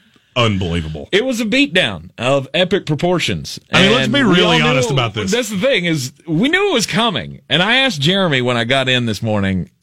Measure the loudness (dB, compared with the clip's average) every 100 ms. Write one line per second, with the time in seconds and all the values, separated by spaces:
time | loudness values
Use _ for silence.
0 | _ _ _ 0 0 2 0 -2 -4 -8
1 | -2 -2 0 -2 0 0 2 0 -2 -4
2 | -12 -4 0 0 0 -2 0 -2 -2 -2
3 | 0 0 -2 -4 -6 -14 -2 2 4 4
4 | 2 2 4 4 4 2 2 2 0 0
5 | 0 -2 -2 -2 -2 -2 0 0 0 -2
6 | -4 -12 -4 0 2 2 2 0 -2 -2
7 | -2 -2 -8 -12 -4 -2 2 2 0 0
8 | 0 2 2 0 0 0 0 0 2 0
9 | 0 -2 -2 0 0 0 -4 -4